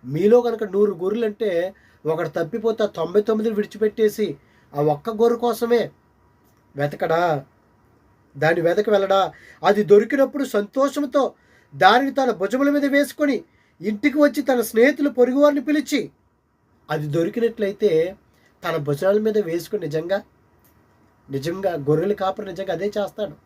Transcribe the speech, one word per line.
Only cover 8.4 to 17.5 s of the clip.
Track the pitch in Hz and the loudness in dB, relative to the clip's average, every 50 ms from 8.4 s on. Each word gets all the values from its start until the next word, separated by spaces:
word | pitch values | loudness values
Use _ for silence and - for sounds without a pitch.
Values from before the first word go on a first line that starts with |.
| 147 156 170 170 | 0 0 0 2
వెతక | 160 170 175 202 208 226 | 0 0 0 0 0 2
వెళ్ళడా? | 214 196 190 190 196 196 190 160 - - - - - _ - | 2 2 2 2 2 2 2 0 -4 -12 -20 -20 -20 _ 0
అది | 180 208 208 208 | 2 2 2 4
దొరికినప్పుడు | 156 202 202 220 226 294 269 269 262 - 285 277 | 6 6 6 6 4 2 0 0 0 0 -6 -6
సంతోషంతో | - - 208 208 208 _ 269 269 277 277 285 285 262 - 294 262 214 - _ _ _ _ _ _ _ - | -2 -2 -4 -4 -4 _ -2 -2 0 0 -4 -6 -2 0 0 0 0 -4 _ _ _ _ _ _ _ -4
దానిని | 139 180 185 214 247 277 269 | 4 6 6 6 6 4 0
తన | - 277 262 247 | -2 0 0 0
భుజముల | 214 165 185 196 196 262 277 277 | 0 -2 -2 -2 0 0 0 2
మీద | 285 285 285 | 2 2 0
వేసుకొని | 277 262 285 285 277 - - 302 285 262 - - _ _ _ _ _ _ _ | 2 2 2 0 0 -2 -4 -2 0 0 -2 -4 _ _ _ _ _ _ _
ఇంటికి | 160 202 214 208 - 294 247 302 | -6 -6 -6 0 -2 -2 2 4
వచ్చి, | 294 294 285 294 | 4 4 4 0
తన | 285 - 262 240 | -2 0 0 0
స్నేహితులు, | 226 220 - 220 233 277 294 285 294 285 | 0 0 2 4 4 4 4 2 -2 -4
పొరుగువారిని | - 254 247 247 247 277 285 294 294 285 | 2 2 2 2 4 4 4 4 4 2
పిలిచి, | 254 302 294 311 - - 302 262 190 143 _ _ _ _ _ _ _ _ _ _ _ _ _ _ _ - | -2 0 -2 -2 -2 -2 -4 -4 -4 -6 _ _ _ _ _ _ _ _ _ _ _ _ _ _ _ -8
అది | 151 156 151 151 | -6 -6 -4 -2
దొరికినట్లయితే | 143 170 170 190 208 240 226 233 | -2 -2 -2 -2 -2 -2 -2 -2